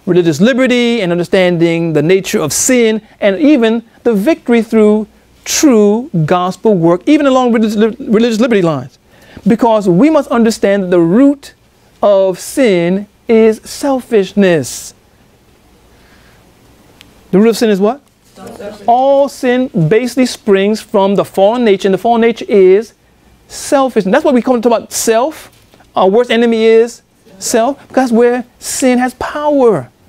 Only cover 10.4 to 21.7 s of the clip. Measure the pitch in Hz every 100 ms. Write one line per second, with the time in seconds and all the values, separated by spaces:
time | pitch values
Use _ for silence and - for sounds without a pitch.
10.4 | 226 220 202 202 180 180 165 202 277 285
11.4 | - _ _ _ _ - 202 196 190 180
12.4 | - - 240 180 170 190 208 _ - 226
13.4 | 220 220 - - 285 262 - 226 185 -
14.4 | 196 165 123 - - - _ _ _ _
15.4 | _ _ _ _ _ _ _ _ _ _
16.4 | _ _ _ _ _ _ - _ - 185
17.4 | 226 220 226 196 208 277 _ _ _ -
18.4 | 190 - 202 208 202 240 269 277 277 -
19.4 | 254 247 254 214 156 214 247 277 247 -
20.4 | - 196 196 214 - 214 196 190 165 -
21.4 | 196 240 233